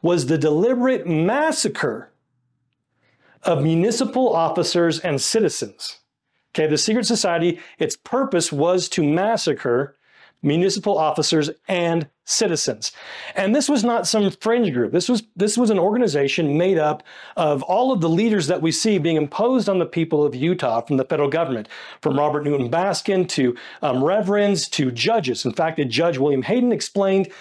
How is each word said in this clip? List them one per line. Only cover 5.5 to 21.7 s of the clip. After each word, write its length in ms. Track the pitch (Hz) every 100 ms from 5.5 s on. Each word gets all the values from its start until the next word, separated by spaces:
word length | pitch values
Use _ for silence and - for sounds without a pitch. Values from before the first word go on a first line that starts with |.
| - 107 - - - _ _ _ _ _ -
Okay, 120 | 156
the 100 | 147
secret 280 | - 220 226
society, 520 | 233 196 170 170 170 - -
its 160 | 156 -
purpose 560 | - 247 269 175 160
was 360 | 147 165 185 175
to 140 | -
massacre 920 | 147 156 202 226 - 143 131 120 143 _ _ _ - _ 147
municipal 520 | 156 190 196 208 185
officers 520 | 156 151 156 160 151 - -
and 400 | 185 170 165 156 _ -
citizens. 680 | - 214 160 - 110 - - - - -
And 220 | - 196 254
this 140 | 277
was 140 | 285
not 220 | 226 233 -
some 240 | 220 202
fringe 440 | - 214 240 214
group. 180 | 123 113
This 160 | 175 180
was, 160 | 247 - -
this 200 | 202 214
was 120 | 240
an 100 | 202
organization 800 | 180 220 233 143 139 - 156 147
made 200 | 180 175
up 240 | 151 151 - - - -
of 260 | 156 143
all 300 | 131 190 262
of 80 | 247
the 80 | 160
leaders 380 | 165 226 208 147
that 140 | 180
we 100 | 165
see 260 | 156 226 202
being 180 | 160 160
imposed 540 | 147 - 226 262 208
on 100 | 190
the 60 | 160
people 400 | - 160 151 147
of 100 | 127
Utah 460 | 156 180 131 117
from 160 | - 139
the 80 | 131
federal 240 | 151 143
government, 400 | 151 170 120 107